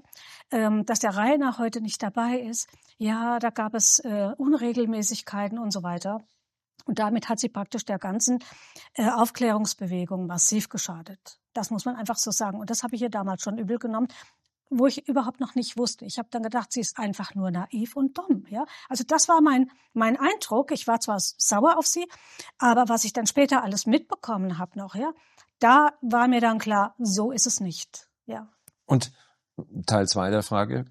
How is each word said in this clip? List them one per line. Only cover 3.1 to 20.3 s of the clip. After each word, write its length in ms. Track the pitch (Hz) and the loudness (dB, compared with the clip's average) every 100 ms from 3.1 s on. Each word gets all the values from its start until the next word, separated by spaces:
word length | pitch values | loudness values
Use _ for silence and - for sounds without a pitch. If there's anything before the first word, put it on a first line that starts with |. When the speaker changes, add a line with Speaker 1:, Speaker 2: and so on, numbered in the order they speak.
| 220 233 240 | 0 0 0
Speaker 1:
da 140 | 233 | -2
gab 240 | 226 214 226 | -2 -4 2
es, 240 | - - | 4 4
äh, 320 | 247 208 196 262 | 0 -2 -2 0
Unregelmäßigkeiten 1200 | 269 294 240 240 226 220 202 220 - 202 202 226 | 2 2 2 0 0 0 -2 -4 -6 -4 -4 -4
und 120 | 220 | -4
so 120 | 196 | -4
weiter. 400 | 175 175 190 220 - _ _ _ _ _ - | -4 -6 -6 -8 -10 _ _ _ _ _ -6
Und 140 | 220 | -2
damit 280 | 214 226 - | 0 -2 -2
hat 120 | 226 | -4
sie 100 | 226 | -4
praktisch 360 | - 202 226 - | -6 -8 -8 -6
der 140 | 196 | -6
ganzen, 400 | 190 202 - 247 - - - - - | -4 -2 0 0 -4 -20 -20 -20 -12
äh, 160 | - 226 | -2 0
Aufklärungsbewegung 1160 | 240 233 - 240 214 214 - 185 180 175 185 180 | 2 2 2 0 0 -2 -4 -4 -4 -4 -4 -4
massiv 440 | 170 - 214 208 | 0 0 0 -2
geschadet. 680 | 214 - 170 165 196 - - _ | -6 -8 -10 -16 -20 -20 -20 _
Das 160 | - 202 | -8 -6
muss 140 | 214 247 | -4 -6
man 100 | 247 | -6
einfach 220 | 214 226 | -4 -4
so 140 | - | -2
sagen. 280 | - 208 196 | -2 -2 -4
Und 100 | 214 | -6
das 140 | 226 | -4
habe 120 | 240 226 | -4 -4
ich 60 | |
ihr 80 | 240 | -4
damals 320 | 208 196 185 | -2 -4 -4
schon 160 | - 220 | -4 -4
übel 220 | 202 233 | -4 -4
genommen, 280 | 233 220 240 - - _ _ _ - | -4 -2 -2 -4 -20 _ _ _ -4
wo 160 | 247 269 | 2 4
ich 220 | - - | 2 -2
überhaupt 320 | 269 240 - | -2 -2 -4
noch 160 | 262 247 | -4 -4
nicht 220 | 233 - | -4 -2
wusste. 280 | 240 - 208 | -4 -4 -10
Ich 120 | - | -10
habe 120 | 226 | -6
dann 120 | 240 | -6
gedacht, 280 | 220 233 202 | -4 -4 -4
sie 80 | 247 | -4
ist 180 | 220 - | -6 -4
einfach 360 | 214 196 202 196 | -6 -4 -6 -4
nur 160 | 185 | -2
naiv 440 | 175 180 220 226 285 | -2 -4 -4 -4 0
und 220 | 269 277 | 0 0
dumm, 280 | 370 196 - | 0 0 -2
ja. 180 | 208 302 - - | -6 -6 -8 -8
Also 160 | 262 247 | -6 0
das 220 | 311 - | 2 6
war 140 | 330 | 6
mein, 300 | 302 254 262 _ _ | 6 6 2 _ _
mein 240 | 226 220 262 | 0 0 2
Eindruck. 540 | 285 | 0